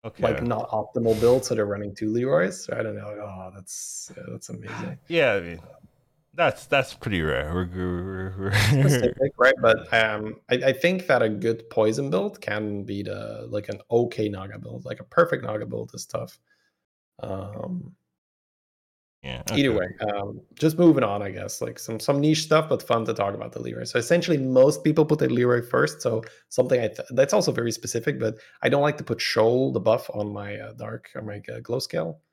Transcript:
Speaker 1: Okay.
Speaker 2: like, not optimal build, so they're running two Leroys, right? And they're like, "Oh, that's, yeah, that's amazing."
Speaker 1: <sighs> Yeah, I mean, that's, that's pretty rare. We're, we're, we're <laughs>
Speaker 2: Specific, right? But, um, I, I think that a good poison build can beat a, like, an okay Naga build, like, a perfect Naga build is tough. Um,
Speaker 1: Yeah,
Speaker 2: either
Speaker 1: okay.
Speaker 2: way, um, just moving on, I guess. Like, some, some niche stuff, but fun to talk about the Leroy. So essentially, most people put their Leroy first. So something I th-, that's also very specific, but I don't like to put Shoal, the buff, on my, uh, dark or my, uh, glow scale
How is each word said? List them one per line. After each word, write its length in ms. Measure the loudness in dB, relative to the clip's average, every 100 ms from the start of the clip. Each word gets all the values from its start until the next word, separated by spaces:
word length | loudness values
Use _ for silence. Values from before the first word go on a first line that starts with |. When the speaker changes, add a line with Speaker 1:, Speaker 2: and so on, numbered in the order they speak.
Speaker 1:
Okay. 200 | -16 -2
Speaker 2:
like, 180 | 0 0
not 280 | -2 -2 -2
optimal 500 | -4 -2 -2 2 4
build, 260 | 6 4 2
so 80 |
they're 120 | 0 0
running 260 | -2 -6
two 160 | -6 -2
Leroys, 560 | -2 2 2 2 -2 -8
right? 160 | -6 -4
And 120 | -6
they're 80 | -10
like, 120 | -10
"Oh, 340 | -12 -12 -14
that's, 580 | -16 -16 -14 -12 -14 -14 -16
yeah, 60 | -14
that's 180 | -14 -12
amazing." 480 | -12 -10 -8 -8 -10
Speaker 1:
<sighs> 40 | _
Yeah, 260 | 4 4
I 60 | 4
mean, 180 | -2 -10 -14 -20 -20 _ _ _ _
that's, 320 | 0 2 2 0
that's 280 | 0 0
pretty 280 | -4 -2 0
rare. 320 | 2 0 -2
We're, 160 | -2 -4 -4
we're, 600 | -4 -4 -6 -8 -8 -6
we're 120 | 0
<laughs> 300 | 2 4 4
Speaker 2:
Specific, 500 | 4 4 2 0 -2 4
right? 160 | 4 6
But, 300 | 4 4 2
um, 460 | 2 2 0 -6 -10 _
I, 60 | 2
I 180 | 2
think 340 | 2 2 0 2
that 140 | 2
a 80 | 4
good 400 | 0 -2 -2 -4
poison 400 | 2 2 2 0
build 320 | -2 -2 -6
can 420 | -6 -4 -4 -6
beat 240 | -6 -8 -6
a, 380 | -8 -10 -10 -6
like, 200 | -8 -6
an 120 | -12 2
okay 380 | 2 2 0 -4
Naga 280 | -4 -10 -12
build, 260 | -12 -12 -10
like, 140 | -12
a 40 |
perfect 400 | -2 2 2 2
Naga 220 | -4 -6 -6
build 260 | -8 -10
is 120 | -14 -10
tough. 320 | -8 -8 -14 _ _ _ _ _ _ _ _
Um, 760 | -10 -8 -10 -10 -8 -8 -10 -20 _ _ _ _ _ _ _ _ _ _ _ _
Speaker 1:
Yeah, 200 | -12 -10 -4
Speaker 2:
either 200 | 0 2
Speaker 1:
okay. 40 | 2
Speaker 2:
way, 80 | -2 -6 -6 -4
um, 260 | -6 -12 _ -2
just 220 | 0 6
moving 240 | 6 6
on, 180 | 2 -2
I 80 | -6
guess. 320 | -8 -10 -8
Like, 160 | -8 -10
some, 220 | -10 -6
some 200 | 0 2
niche 200 | 4 2
stuff, 260 | 4 2 2
but 120 | -2
fun 240 | 0 0 0
to 80 |
talk 200 | -2 -2 -4
about 160 | -10
the 100 | -10
Leroy. 220 | -10 -8
So 160 | -4 -4
essentially, 380 | 2 2 4 0
most 460 | 4 6 6 6
people 220 | 2 4 4
put 140 | 4
their 100 | 2
Leroy 320 | 2 4 2
first. 400 | 2 2 2 0
So 220 | -2 -2 -6 -20 _
something 300 | 0 2 4
I 80 | 2
th-, 120 | -4 -6
that's 220 | 2 4
also 180 | 4 2
very 200 | 0 -2
specific, 480 | -4 -6 -4 -2 -2
but 180 | -4 -4 -16 -4
I 80 | 0
don't 120 | 4
like 160 | 2 0
to 60 |
put 160 | -6 -4
Shoal, 520 | -2 4 4 4 2
the 60 | 2
buff, 300 | 2 2 0
on 180 | -6 -6
my, 240 | -6 -10 -10
uh, 160 | -12
dark 360 | -12 -12 -12 -14 -14
or 60 |
my, 200 | -12 -12 -12
uh, 60 | -14
glow 200 | -6 -6
scale 420 | -4 -6 -6 -8 _